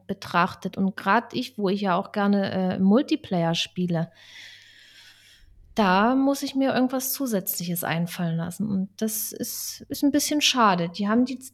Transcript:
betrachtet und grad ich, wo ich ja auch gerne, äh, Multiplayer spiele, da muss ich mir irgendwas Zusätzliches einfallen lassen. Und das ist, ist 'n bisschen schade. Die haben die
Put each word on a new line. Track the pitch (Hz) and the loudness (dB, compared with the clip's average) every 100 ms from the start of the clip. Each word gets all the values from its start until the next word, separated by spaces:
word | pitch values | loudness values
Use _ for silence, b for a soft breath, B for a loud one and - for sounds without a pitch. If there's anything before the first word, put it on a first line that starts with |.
| - | -8
betrachtet | 196 - 175 185 - 185 - | -10 -2 2 2 -2 -8 -2
und | 190 - | -2 -2
grad | 196 226 233 | 0 0 0
ich, | 254 247 - | -6 -8 -4
wo | 190 | -2
ich | 202 | 0
ja | 202 175 | 0 0
auch | 196 | -2
gerne, | 208 202 202 196 | 0 2 2 0
äh, | 190 185 185 | -2 -2 2
Multiplayer | 190 233 294 311 - 180 165 | 4 4 2 -2 -2 0 0
spiele, | 165 - - 175 165 170 B B B B B B B B B B B B B B - - | 0 -4 -4 -2 -2 -4 B B B B B B B B B B B B B B -20 -6
da | - 190 190 226 | 0 4 6 4
muss | 262 269 277 | 4 2 0
ich | 269 | -2
mir | 269 269 | 0 0
irgendwas | - 254 262 262 | 2 0 0 -4
Zusätzliches | - 262 202 180 - 170 170 | -4 -2 -2 -2 -6 -4 -4
einfallen | - 160 175 - 170 165 | -2 -2 -2 -2 -2 -2
lassen. | 170 175 208 | -4 -6 -2
Und | 196 190 - | -2 -4 -4
das | 220 214 - | -4 -4 -8
ist, | - - - - - - | -8 -8 -8 -10 -12 -10
ist | 277 | -2
'n | 285 | 2
bisschen | 294 - 302 | 2 0 2
schade. | - 262 214 175 170 | 2 4 4 4 0
Die | 175 202 | -2 0
haben | 233 | 2
die | 254 247 - | 2 -2 -6